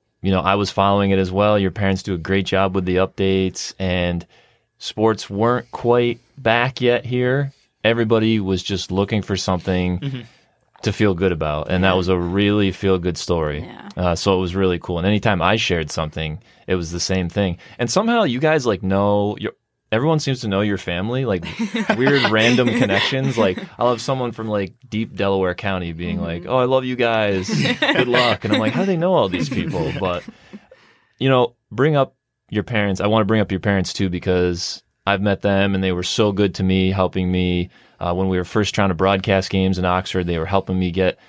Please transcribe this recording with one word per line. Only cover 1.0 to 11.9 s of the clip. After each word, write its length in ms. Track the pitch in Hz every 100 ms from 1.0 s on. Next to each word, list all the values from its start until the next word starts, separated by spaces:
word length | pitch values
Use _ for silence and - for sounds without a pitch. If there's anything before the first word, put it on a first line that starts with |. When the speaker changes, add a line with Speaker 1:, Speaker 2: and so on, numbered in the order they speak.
| 98
Speaker 1:
it 60 | 95
as 140 | 92
well. 260 | 92 104 104
Your 120 | 95
parents 320 | 85 98 95
do 100 | -
a 60 | 90
great 260 | 80 98
job 300 | 92 95 98
with 100 | 95
the 120 | 92 90
updates, 760 | 95 - 95 95 92 90 - -
and 480 | 95 90 87 87 - _ _ _ _ _
sports 540 | - - 110 104 -
weren't 400 | 98 113 123 -
quite 500 | - 117 120 120 117 _ -
back 460 | 117 117 127 -
yet 240 | 123 120 117
here. 460 | 123 123 135 139 - _ _
Everybody 540 | 107 117 113 113 113 110
was 240 | 95 95
just 300 | - 95 -
looking 300 | 92 98 110
for 140 | 95 95
something 600 | - 90 90 92 90 90
Speaker 2:
Mm-hmm. 200 | 139 127 117 _ _ _ _ _
Speaker 1:
to 100 | 107
feel 220 | 101 107
good 180 | 85 95
about, 380 | 82 78 76 -
and 140 | 90
that 60 | 92